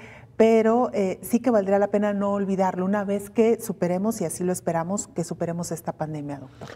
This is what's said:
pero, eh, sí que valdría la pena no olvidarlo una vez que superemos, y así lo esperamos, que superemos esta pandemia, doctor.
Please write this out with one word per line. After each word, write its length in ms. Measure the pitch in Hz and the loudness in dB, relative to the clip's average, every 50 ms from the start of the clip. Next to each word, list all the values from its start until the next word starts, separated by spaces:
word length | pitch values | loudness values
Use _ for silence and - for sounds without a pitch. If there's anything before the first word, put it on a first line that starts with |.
| - - - - - - - | -16 -20 -20 -20 -20 -8 2
pero, 560 | - 220 226 226 226 220 220 226 240 254 247 - | 4 6 6 6 6 6 4 4 2 2 0 0
eh, 240 | 202 196 185 - - | 0 0 -2 -2 -4
sí 200 | 190 - - 233 | -2 0 0 0
que 100 | 240 262 | 2 2
valdría 280 | 233 208 196 190 202 196 | 2 2 4 4 4 4
la 100 | 202 202 | 4 2
pena 260 | - 208 208 208 208 | 2 2 0 0 0
no 180 | 196 202 202 202 | 0 -2 0 0
olvidarlo 540 | 202 202 190 196 190 190 185 180 180 180 | -2 -2 -2 0 0 0 0 0 0 -2
una 180 | 185 202 208 202 | 0 0 -2 -2
vez 240 | 196 202 202 202 - | -2 -4 -4 -6 -2
que 320 | - - 220 226 233 220 | 0 2 4 4 2 0
superemos, 600 | - - 180 - 180 170 180 185 196 220 226 - 175 | -2 -6 -6 -4 -2 -2 0 0 -2 -2 -2 -2 -4
y 20 | |
así 180 | 156 - - 180 | -6 -4 -4 -2
lo 80 | 180 | -2
esperamos, 560 | 180 - - 180 165 165 165 175 196 202 - | -2 -2 -4 -2 -2 -2 -2 -4 -4 -6 -6
que 180 | - - - 165 | -6 -8 -8 -6
superemos 460 | - 175 - 170 165 170 170 175 - | -6 -6 -6 -4 -4 -4 -6 -6 -8
esta 220 | 170 160 - - - | -8 -8 -8 -8 -8
pandemia, 460 | - 156 151 156 147 143 143 143 139 | -6 -8 -8 -6 -8 -8 -10 -10 -12
doctor. 300 | 143 - - - - - - | -14 -18 -18 -16 -16 -16 -16